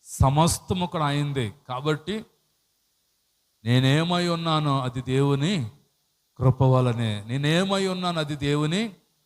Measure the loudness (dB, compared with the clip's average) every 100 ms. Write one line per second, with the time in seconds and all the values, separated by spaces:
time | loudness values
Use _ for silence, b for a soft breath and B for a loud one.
0 | -16 2 2 4 2 0 -4 -4 -2 -2
1 | -2 0 -2 -2 -4 -8 -10 -6 -4 -4
2 | -4 -10 -10 _ _ _ _ _ _ _
3 | _ _ _ _ _ _ 0 2 4 2
4 | 2 0 -2 -2 -2 0 0 -2 -2 -8
5 | -2 0 2 2 0 -2 -4 -10 _ _
6 | _ _ _ _ 2 4 4 4 2 0
7 | -2 -4 -6 -4 0 2 2 0 -2 -2
8 | -4 -4 -4 -2 0 0 0 0 -4 -8
9 | _ _